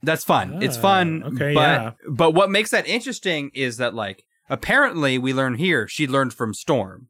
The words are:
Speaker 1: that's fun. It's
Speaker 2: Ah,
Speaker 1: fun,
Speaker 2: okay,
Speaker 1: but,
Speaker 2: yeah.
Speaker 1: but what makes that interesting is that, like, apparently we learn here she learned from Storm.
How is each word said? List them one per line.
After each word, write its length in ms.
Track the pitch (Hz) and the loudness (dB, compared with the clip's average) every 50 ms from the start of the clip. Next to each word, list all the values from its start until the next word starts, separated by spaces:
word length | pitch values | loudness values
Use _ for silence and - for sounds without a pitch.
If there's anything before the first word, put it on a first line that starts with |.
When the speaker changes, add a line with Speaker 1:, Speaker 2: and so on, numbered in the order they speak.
| - | 0
Speaker 1:
that's 200 | 143 160 160 - | 0 -2 -2 0
fun. 380 | - 175 131 98 - 135 170 | 2 2 2 2 0 -6 -4
It's 160 | 208 135 135 - | -4 -4 -2 0
Speaker 2:
Ah, 40 | |
Speaker 1:
fun, 420 | - 196 196 190 180 165 160 160 - | 2 2 4 4 2 0 -2 -4 -6
Speaker 2:
okay, 300 | 131 - 127 147 143 147 | -6 -4 -2 -2 0 2
Speaker 1:
but, 60 | 151 151 151 160 143 | 4 4 4 4 2
Speaker 2:
yeah. 100 | 113 110 113 _ _ - | 0 -4 -10 _ _ -10
Speaker 1:
but 240 | 139 113 165 165 | 0 2 4 4
what 200 | 160 170 196 190 | 6 6 4 4
makes 180 | 196 202 214 - | 4 0 0 2
that 140 | - 220 170 - | 0 -2 0 0
interesting 640 | 190 240 226 277 240 - - 196 170 151 143 139 _ | -4 -4 -4 -6 -10 -6 -4 -4 -2 -2 -4 -6 _
is 220 | 127 135 127 117 117 | -4 -4 -4 -2 -2
that, 180 | 127 120 98 | -4 -4 -2
like, 280 | 113 107 98 98 _ _ _ _ _ _ _ | -4 -6 -8 -8 _ _ _ _ _ _ _
apparently 680 | 135 127 - - 208 269 285 254 180 170 147 135 127 127 | -8 -6 -2 0 2 4 4 2 2 0 0 2 2 0
we 160 | 123 131 135 | 0 0 0
learn 220 | 131 135 131 123 | 0 0 0 0
here 320 | 117 160 190 170 131 107 98 | 0 0 0 2 0 0 -2
she 180 | - - 151 135 | -4 -4 -2 0
learned 260 | 127 139 135 127 113 | 2 0 0 0 -2
from 180 | - 123 110 104 | -4 -4 -4 -4
Storm. 540 | - - - 156 127 101 92 95 - - _ | -8 -2 0 0 0 0 -4 -8 -18 -20 _